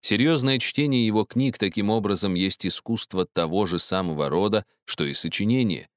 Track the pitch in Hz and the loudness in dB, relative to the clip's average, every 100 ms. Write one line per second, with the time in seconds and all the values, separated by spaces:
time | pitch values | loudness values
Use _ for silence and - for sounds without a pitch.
0 | - 104 139 160 127 131 - - 147 131 | 0 2 4 4 2 0 0 0 2 4
1 | 113 107 110 - 135 - 101 - 101 113 | 4 2 0 0 -2 0 -2 0 0 0
2 | 101 95 101 90 95 - 92 - - 117 | 0 0 0 0 0 0 -2 -4 -4 -6
3 | - - 90 - 82 92 101 87 - 95 | -4 -2 -2 0 0 0 0 -2 -2 -2
4 | 92 76 71 78 104 104 101 _ - - | -2 -2 0 0 2 0 -2 _ -12 -4
5 | 73 71 80 - 104 127 117 73 - | -4 -2 -4 -4 0 0 0 -2 -8